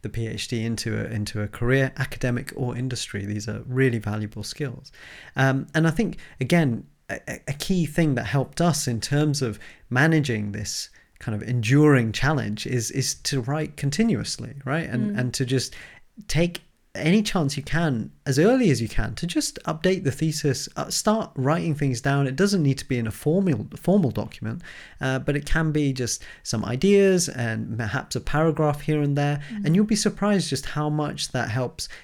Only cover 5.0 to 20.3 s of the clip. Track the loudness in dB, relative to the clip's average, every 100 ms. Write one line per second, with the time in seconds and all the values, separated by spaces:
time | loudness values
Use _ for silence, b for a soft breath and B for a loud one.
5 | B B B 0 2 2 0 2 2 2
6 | -2 -4 B B 2 4 4 0 -6 _
7 | -12 -12 -10 -10 -8 -6 0 0 2 2
8 | 2 2 0 -2 -2 0 2 2 0 -2
9 | 0 0 2 0 -2 -6 B B B 2
10 | 4 4 2 -2 -4 -6 -6 -8 -10 b
11 | b -12 -6 -6 -2 -2 4 6 8 8
12 | 4 2 2 2 -2 -6 -4 -4 -2 -4
13 | -4 -4 -4 -2 -2 -4 -4 -4 -2 2
14 | 2 2 -2 -8 -10 -10 -4 -4 -2 -2
15 | -2 -2 -4 -2 -2 0 -2 B B B
16 | -20 -16 -2 0 0 -2 _ _ _ -4
17 | 2 4 4 0 0 -2 -2 0 2 0
18 | -4 -8 -2 4 6 6 4 2 2 0
19 | -2 -2 -4 -2 -2 -6 -8 -2 0 2
20 | 0 0 -2